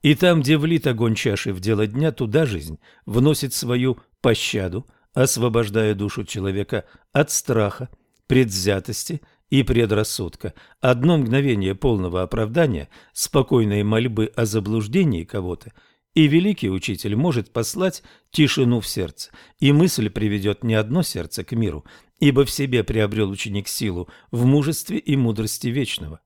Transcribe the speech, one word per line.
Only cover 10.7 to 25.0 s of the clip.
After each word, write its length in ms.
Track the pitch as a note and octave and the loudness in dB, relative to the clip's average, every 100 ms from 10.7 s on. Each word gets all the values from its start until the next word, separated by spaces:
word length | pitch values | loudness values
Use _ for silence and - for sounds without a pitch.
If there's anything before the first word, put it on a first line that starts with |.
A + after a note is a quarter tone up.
| _ | _
Одно 380 | B2+ B2+ C#3 E3+ | 0 2 4 2
мгновение 560 | B2+ B2+ C#3 G#2+ F#2+ | 2 0 2 0 0
полного 480 | F#2+ C3+ A2 F2+ F2+ | -2 0 0 -2 -4
оправдания, 680 | F#2 - A2 A#2 D#3+ F2 C#2+ - _ | -4 -2 -2 0 0 0 -8 -18 _
спокойной 720 | - - D3 C3 B2+ A2 G#2 | -10 -2 0 2 2 2 2
мольбы 500 | G#2 A2 B2 A2 G#2+ | 2 0 0 -2 -2
о 120 | - A2+ | -2 -2
заблуждении 800 | A2 G2+ A2 G#2 D3 F3 F#2+ | -2 -2 -4 -2 0 0 0
кого-то, 500 | E2+ G#2 F2+ E2+ - _ _ _ _ | -4 -6 -6 -8 -12 _ _ _ _
и 140 | - D3+ | 4 4
великий 420 | D#3 F#3 G3 G#2 | 4 2 -2 -2
учитель 440 | F#2+ - F#2+ A2 | -4 -4 -6 -4
может 380 | G#2 E3 A#2+ G2+ | 0 0 0 -2
послать 500 | - A2+ - F#3 - _ _ _ | -4 -4 -2 -2 -4 _ _ _
тишину 500 | - C#3+ - B2+ A#2+ | 2 2 4 2 2
в 80 | - | -2
сердце, 420 | - F2 - - - - _ | -6 -6 -8 -18 -18 -20 _
и 120 | C3+ | 4
мысль 380 | C#3+ F3 - G#2+ | 6 4 2 -2
приведет 560 | F#2+ G#2+ G#2 G2 G2+ | -2 -2 0 -2 -2
не 100 | A#2 | 0
одно 280 | A2 G#2+ C#3+ | 0 0 -2
сердце 420 | E3+ - D#2+ - | -2 -4 -8 -10
к 80 | F#2+ | -6
миру, 320 | A#2 A2 D2+ - - _ _ | -2 -2 -4 -12 -20 _ _
ибо 260 | C#3+ C3 C#3 | 2 4 2
в 40 | |
себе 340 | - C#3 B2 | 0 -2 0
приобрел 440 | G#2 A2 G#2 G#2+ G2+ | 0 0 0 0 -2
ученик 400 | G2 - G2+ F#2+ | -2 -6 -6 -6
силу 400 | - A2 F2 F2+ - _ | -6 -4 -6 -8 -14 _
в 160 | A#2+ B2 | 0 4
мужестве 500 | C#3+ C#3+ D#3 - | 4 2 -4 -6
и 180 | A3+ | -8